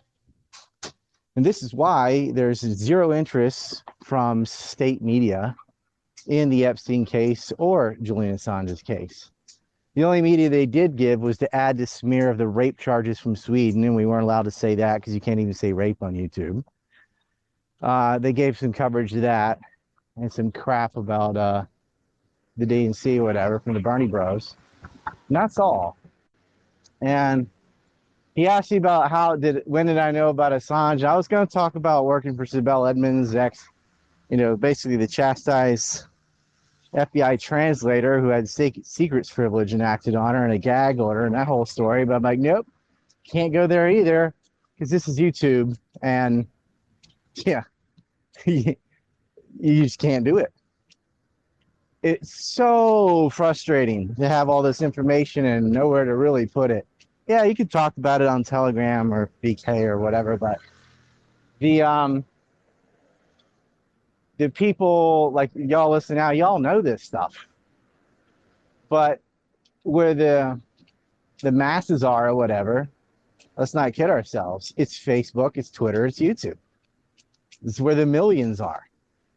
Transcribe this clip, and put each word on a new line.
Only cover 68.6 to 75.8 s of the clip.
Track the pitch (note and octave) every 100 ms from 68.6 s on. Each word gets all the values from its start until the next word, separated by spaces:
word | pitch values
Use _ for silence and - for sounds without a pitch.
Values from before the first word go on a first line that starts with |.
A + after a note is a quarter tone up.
| _ _ -
But | D#3 D3+ C#3+ _ _ _ _ _ _
where | - D#3 E3
the, | D3 D3+ C#3+ C3+ B2 - _ _ _ _ _ _ _
the | C#3
masses | C3 C#3+ E3+ - D#3
are | B2+ A#2+ A#2+
or | B2
whatever, | A#2 G#2 G2+ B2 C#3+ _ _ _ _ _ _ -
let's | C3
not | D#3 C3+
kid | A#2 E3
ourselves. | D3 G#2 A#2 F2+ F#2 - -
It's | D3 -
Facebook, | - B2 A#2+ A#2+ C3 C#3+
it's | B2
Twitter, | -